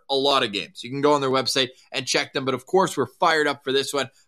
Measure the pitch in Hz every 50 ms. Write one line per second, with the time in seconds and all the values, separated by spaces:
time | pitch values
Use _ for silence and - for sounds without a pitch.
0 | _ - 139 135 135 139 139 135 127 113 101 98 82 73 - - - 120 131 139
1 | 139 147 147 143 139 131 131 131 127 - - 139 131 127 - - _ _ - 131
2 | 135 - - 151 143 127 - 147 131 127 131 127 - - - 185 190 160 - 147
3 | 127 - - _ 180 165 160 156 151 147 139 127 _ 139 131 135 131 - - 139
4 | 131 127 - _ _